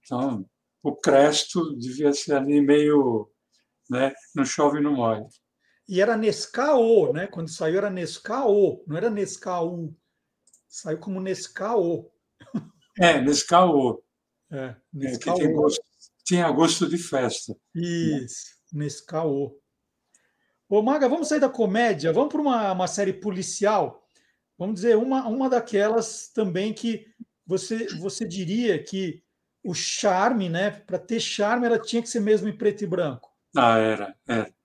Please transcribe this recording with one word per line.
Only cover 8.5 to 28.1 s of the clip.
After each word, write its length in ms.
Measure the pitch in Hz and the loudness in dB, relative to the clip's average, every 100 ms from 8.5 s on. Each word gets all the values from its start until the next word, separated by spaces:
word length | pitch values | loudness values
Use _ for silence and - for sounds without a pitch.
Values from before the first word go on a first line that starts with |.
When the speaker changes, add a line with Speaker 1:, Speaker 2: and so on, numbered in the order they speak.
| 208 185 127 - | 4 4 0 -8
Speaker 2:
não 100 | 156 | -4
era 140 | 226 | -2
Nescau. 840 | 208 190 - 185 180 170 175 160 160 _ _ _ _ _ _ _ | -2 -6 -6 -6 -4 -4 -6 -10 -14 _ _ _ _ _ _ _
Saiu 220 | - 170 160 | -14 -8 -8
como 240 | 202 185 | -6 -8
Nescau. 920 | 190 185 - - 196 233 170 156 - _ _ _ - 196 - _ _ - | -6 -8 -10 -8 -2 0 0 -2 -8 _ _ _ -10 -10 -10 _ _ 4
Speaker 1:
É, 220 | 170 147 | 4 6
Nescau. 840 | 131 143 - 170 185 147 123 110 _ _ _ _ _ | 2 0 4 6 6 4 2 -2 _ _ _ _ _
Speaker 2:
É, 20 | |
Speaker 1:
É, 220 | 139 131 | -12 -12
que 40 | 117 _ | -14 _
Speaker 2:
Nescau. 420 | 147 135 120 165 180 | -8 -8 -6 -2 0
Speaker 1:
tem 140 | 143 | 2
gosto, 300 | 123 147 147 - _ - _ | 2 0 0 -10 _ -20 _
tinha 260 | - 180 165 | 0 2 2
gosto 380 | 135 160 - 160 | 4 2 2 -2
de 100 | 170 | -2
festa. 580 | - 139 123 - - - _ | -2 -2 -2 -4 -10 -16 _
Speaker 2:
Isso, 840 | 165 175 170 165 147 123 - - _ _ | -8 -4 -2 -2 -2 -6 -14 -18 _ _
Nescau. 840 | 151 147 - - 160 160 139 139 - _ _ _ _ _ _ _ _ _ _ _ | -8 -8 -8 -8 -4 -2 -2 -4 -10 _ _ _ _ _ _ _ _ _ _ _
Ô, 140 | 202 | 0
Maga, 260 | 220 302 254 | 2 2 2
vamos 200 | 311 302 | 2 0
sair 120 | 302 | 2
da 80 | 269 | 0
comédia, 640 | - 208 208 240 175 160 | 2 0 2 2 2 0
vamos 180 | 165 294 | 2 0
pra 100 | 302 | 0
uma, 320 | 294 240 202 | 0 0 0
uma 140 | 185 180 | 0 -2
série 280 | - 196 | -2 -2
policial. 920 | 190 208 185 175 - 202 202 139 - _ _ _ _ _ _ | -2 -6 -6 -6 0 2 2 0 -6 _ _ _ _ _ _
Vamos 180 | 185 202 | -6 -2
dizer, 200 | 233 220 | 4 4
uma, 300 | 254 262 247 | 4 -2 -2
uma 220 | 247 262 | -2 0
daquelas 800 | 247 233 202 214 226 220 - - | 0 0 0 2 0 -2 -10 -8
também 460 | - 202 175 214 | -4 -2 -2 -4
que 320 | 214 233 220 - _ - _ - | -4 -4 -6 -10 _ -20 _ -4
você, 400 | 185 - 226 - 165 | -4 -2 -6 -6 -6
você 280 | 185 | -8